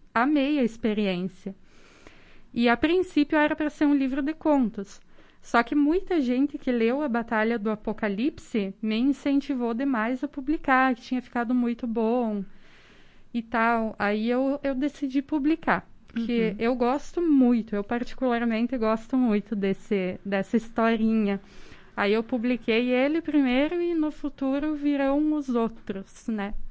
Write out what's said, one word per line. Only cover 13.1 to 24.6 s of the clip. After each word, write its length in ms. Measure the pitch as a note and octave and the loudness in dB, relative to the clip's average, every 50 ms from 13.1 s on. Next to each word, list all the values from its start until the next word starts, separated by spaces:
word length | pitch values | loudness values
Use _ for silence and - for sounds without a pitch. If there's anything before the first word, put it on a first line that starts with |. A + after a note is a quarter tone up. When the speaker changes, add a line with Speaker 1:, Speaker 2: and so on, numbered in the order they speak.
| - - - - - | -20 -20 -16 -10 -8
Speaker 1:
e 80 | A#3 | -8
tal. 540 | A3+ A3+ - A#3 A3+ A#3 A#3 A3+ A3+ A3 - - | -6 -2 0 0 2 2 2 2 0 -2 -4 -2
Aí 280 | G#3 G3+ G#3 G#3+ G#3+ A#3 | -2 0 0 0 0 0
eu, 300 | A#3+ B3 C4 C4+ C#4 C#4+ - | 0 2 0 0 0 -2 -2
eu 100 | C#4 C4+ | -2 -2
decidi 480 | B3+ C4+ D4 C#4+ - D4 C4+ B3+ C#4 | 0 -2 -4 -4 -4 -6 -2 -2 -2
publicar, 680 | C4+ - D4+ D#4 C4 D4 D#4+ E4 - - F#3+ E3 - - - - - - | -2 0 -2 0 0 0 0 0 0 0 0 0 -2 -6 -16 -20 -18 -10
porque 420 | - A#3 A#3 A3 A#3+ A#3 A3+ A3 | -6 -4 -2 0 0 0 0 0
Speaker 2:
Uhum. 40 | G3 G#3 | 0 -2
Speaker 1:
eu 180 | A3+ A#3 C4 | -2 -2 0
gosto 460 | B3 B3 A#3 C4 D4 - - - F4 | 0 0 0 0 -2 -4 -6 -6 -2
muito, 540 | F4 E4 D4 C4+ B3+ A#3+ B3 A#3 G#3+ A3+ - | 0 4 4 6 6 6 4 2 0 -2 -4
eu 80 | G3+ G3+ | -6 -4
particularmente 920 | - B3 A#3+ B3 - - - C4 B3+ A#3+ A#3 A#3 A#3 A3+ A3 A#3 A#3+ - B3+ | -4 -4 -4 -4 -6 -6 -4 -2 0 0 0 0 0 0 0 -2 -2 -2 -2
gosto 380 | A3 A3 A3 A3 A3 - - | 0 0 0 0 -2 -2 0
muito 400 | C4 B3+ A#3+ G#3 G#3 G3+ - A#3 | 2 2 4 2 2 0 -2 -4
desse, 640 | G3+ G3 G3 G3 - - - G#3+ G3 F#3 F3+ F#3 - - | -2 0 0 -2 -2 -4 -2 -2 0 0 -2 -4 -6 -6
dessa 320 | G3 G3+ G3 F#3+ - - A#3 | -4 -2 -2 0 0 0 0
historinha. 840 | A3+ - - - A3+ A3+ A3+ A3+ A3 A3 A3 A3 G#3+ G3+ G3 G3+ - - - - - - - - - - - | 0 -2 -2 0 2 2 2 2 2 2 2 2 2 2 0 -2 -4 -10 -18 -18 -18 -18 -18 -20 -20 -12 -6
Aí 180 | - G3+ G3+ G#3 | -2 0 2 2
eu 100 | A3 A#3 | 0 0
publiquei 640 | A3+ - B3 A3 B3 B3+ A#3 - - A3+ A3+ B3 B3 | -2 -2 -2 0 0 -2 -2 0 0 2 2 2 2
ele 320 | B3 B3 C4 C#4+ D4+ E4 | 2 2 2 2 0 0
primeiro 580 | D#4+ - D4 D4+ C#4 B3+ B3 B3+ C#4+ D#4 F4 F4 | -2 0 2 2 4 4 4 2 2 2 0 0
e 120 | F4 F4 F4 | 0 0 0
no 180 | D#4+ D4+ D4+ | 0 0 0
futuro 640 | D4 - - D4 - - C4+ C4+ C4+ C#4+ | -2 -4 -8 -8 -6 -4 -2 -2 0 0